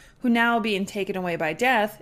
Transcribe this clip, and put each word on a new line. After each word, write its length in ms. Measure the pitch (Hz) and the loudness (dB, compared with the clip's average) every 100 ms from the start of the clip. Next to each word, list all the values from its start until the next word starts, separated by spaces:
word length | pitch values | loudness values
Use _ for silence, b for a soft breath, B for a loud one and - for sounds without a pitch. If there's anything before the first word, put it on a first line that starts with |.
| B B | B B
who 100 | 247 | 0
now 300 | 233 233 233 | 2 2 2
being 260 | 220 190 196 | 0 -2 -2
taken 300 | 208 196 190 | -4 -4 -4
away 200 | 180 165 | -4 -2
by 180 | 156 | -2
death, 480 | 160 247 240 214 - | 0 2 2 0 -4